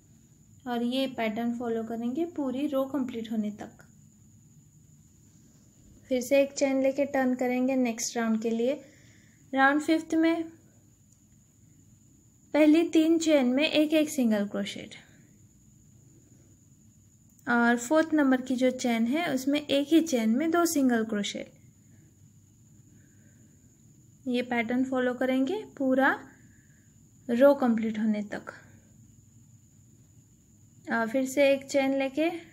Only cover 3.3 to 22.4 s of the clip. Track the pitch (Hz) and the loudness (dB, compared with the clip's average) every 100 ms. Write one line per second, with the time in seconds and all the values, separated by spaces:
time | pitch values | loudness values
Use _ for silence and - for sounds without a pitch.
3.3 | 226 208 208 - - - - - _ - | -4 -4 -8 -16 -18 -20 -20 -20 _ -20
4.3 | - - - - - - - _ _ - | -20 -20 -20 -20 -20 -20 -20 _ _ -20
5.3 | - - - _ _ - - - 254 240 | -20 -20 -20 _ _ -20 -18 -4 -4 2
6.3 | 277 277 - 277 269 269 277 277 269 254 | 2 2 0 0 2 0 0 -2 0 -2
7.3 | 254 247 254 254 262 247 226 - 240 226 | 0 -2 0 0 0 -2 -2 -6 -4 -2
8.3 | 220 226 226 247 302 - - - - - | -2 -2 -2 -2 -2 -10 -20 -20 -20 -20
9.3 | _ - 262 269 302 302 320 - 320 320 | _ -6 2 2 2 2 0 0 2 2
10.3 | 339 330 - - _ _ _ _ _ _ | 0 -6 -12 -20 _ _ _ _ _ _
11.3 | - _ _ - - _ - _ _ _ | -20 _ _ -20 -20 _ -20 _ _ _
12.3 | _ - 285 302 320 330 320 320 330 320 | _ -4 4 6 6 4 4 4 2 4
13.3 | 294 247 262 311 302 302 311 302 - 233 | 4 4 2 2 2 2 2 0 0 0
14.3 | 208 202 202 196 - - - - - - | 0 -2 -6 -8 -10 -16 -20 -20 -20 -20
15.3 | _ - _ - - - - - - _ | _ -20 _ -20 -20 -20 -20 -20 -20 _
16.3 | - _ - _ _ - _ _ _ - | -20 _ -20 _ _ -20 _ _ _ -20
17.3 | _ - 240 233 240 - 311 320 311 269 | _ -2 2 2 0 2 2 4 2 4
18.3 | 254 254 254 254 254 247 226 233 302 349 | 2 0 0 0 0 -2 0 0 0 -2
19.3 | 262 277 294 294 277 285 330 330 240 220 | -2 0 -2 0 0 4 2 4 0 2
20.3 | 247 320 339 330 285 262 233 220 208 202 | 0 2 2 2 2 2 2 0 -4 -6
21.3 | - - - - _ - - - _ - | -8 -12 -18 -20 _ -20 -20 -20 _ -20
22.3 | - | -20